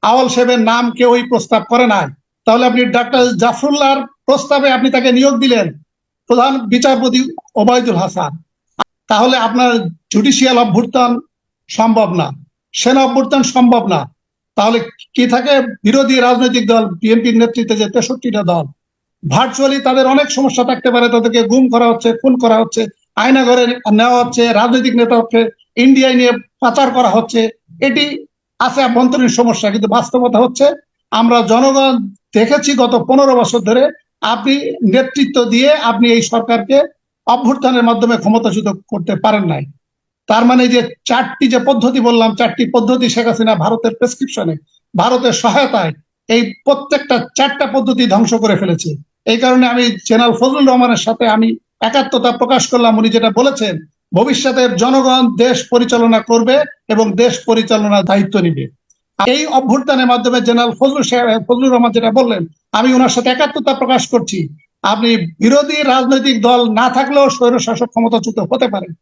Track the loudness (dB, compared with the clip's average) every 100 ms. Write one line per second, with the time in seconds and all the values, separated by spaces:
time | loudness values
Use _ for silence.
0 | 2 2 0 0 0 2 2 0 -2 0
1 | 2 2 0 -4 0 -2 0 0 2 0
2 | -2 -10 _ _ 0 2 2 2 0 0
3 | 0 0 0 2 -2 0 -2 0 0 0
4 | -4 _ -2 -2 0 0 2 0 0 0
5 | 2 2 2 2 0 0 -2 -8 _ _
6 | _ _ _ 0 2 0 -2 0 2 2
7 | 0 -2 -4 -8 _ -2 2 2 0 -2
8 | -4 -4 -8 -10 _ _ _ _ -10 _
9 | _ 0 2 0 -2 0 0 0 -4 -10
10 | _ -2 0 2 2 2 2 0 0 0
11 | 0 -2 -6 _ _ _ _ -2 0 2
12 | 0 -2 -6 -8 -20 _ _ -4 0 2
13 | 2 0 0 0 0 2 2 2 0 -4
14 | -4 _ _ _ _ -2 0 0 -4 -16
15 | -12 -2 0 0 0 0 0 -4 0 2
16 | 2 2 2 2 0 0 0 0 0 -4
17 | 0 2 2 2 0 0 -4 -2 -2 -2
18 | -4 -6 -6 -4 -2 -2 -4 -14 _ _
19 | _ _ -4 -2 -2 0 -2 0 0 0
20 | 2 2 0 0 -2 0 -2 0 0 0
21 | 2 2 2 0 2 2 2 2 2 0
22 | -2 0 0 2 2 2 0 -4 -6 -8
23 | _ -2 2 2 4 2 2 -2 0 2
24 | 2 2 0 0 0 2 2 2 0 0
25 | 2 2 2 0 0 -4 _ 0 4 4
26 | 4 2 2 0 -6 _ -2 0 0 0
27 | 0 0 -2 -2 -2 -6 _ -4 -2 -2
28 | -4 -6 -14 _ _ _ -4 0 0 2
29 | 0 2 0 0 0 0 -2 -2 -2 -2
30 | -2 -2 0 2 0 2 0 0 _ _
31 | _ 0 2 2 2 2 2 2 0 0
32 | -4 -14 _ -2 0 0 0 0 0 0
33 | 2 2 4 2 0 -2 0 0 0 -2
34 | _ _ -4 -2 -2 -2 -2 -4 0 0
35 | 0 -2 -2 0 0 2 2 2 0 0
36 | 2 2 0 -4 -2 -4 0 0 0 _
37 | _ _ -2 0 0 0 0 0 0 0
38 | 0 0 0 0 0 -4 -4 -8 _ -10
39 | -6 -6 -2 -2 -2 -6 -8 -16 _ _
40 | _ _ _ 0 2 2 2 2 -2 -8
41 | -4 -2 -4 -2 0 0 0 0 0 0
42 | 0 2 0 0 -4 -2 -2 0 0 0
43 | 0 -2 -2 -2 0 0 0 -2 -4 -2
44 | -4 -4 -8 -6 -6 -6 _ _ _ -2
45 | 0 2 0 0 0 0 0 0 -4 -8
46 | _ _ _ -2 -2 -4 -2 -2 0 -4
47 | -2 -4 -4 -2 -2 -2 -2 -2 -2 -2
48 | 0 2 2 0 0 -2 -2 -4 -6 -10
49 | -14 _ -4 0 2 2 2 0 -2 -4
50 | -2 2 2 0 -2 2 2 4 2 0
51 | -2 -2 0 0 0 -2 _ _ -2 -2
52 | -2 -2 -2 -2 0 0 0 0 2 2
53 | 2 2 0 0 0 0 -6 -6 -12 _
54 | _ 0 0 0 -2 0 0 0 0 2
55 | 2 2 0 2 0 0 0 0 0 0
56 | 2 2 2 0 2 0 0 -8 _ -2
57 | 0 2 0 0 -2 -2 0 -2 0 0
58 | 0 0 0 0 -2 -2 -8 _ _ _
59 | _ _ -2 0 0 -2 0 -2 0 0
60 | 2 0 0 -2 0 0 0 0 -2 0
61 | -2 -2 0 -2 -2 0 2 2 2 0
62 | 0 0 0 -2 -6 _ _ -2 0 2
63 | 2 0 -2 0 -2 -2 -4 -2 0 -2
64 | 0 -4 -4 -8 -8 -10 _ _ -4 -2
65 | 0 0 -2 -2 2 2 0 -2 0 0
66 | 2 0 0 0 2 2 2 0 0 0
67 | 0 2 2 2 0 0 -2 -4 -4 -2
68 | 0 -2 -4 -6 -4 -2 -2 -4 -8 -16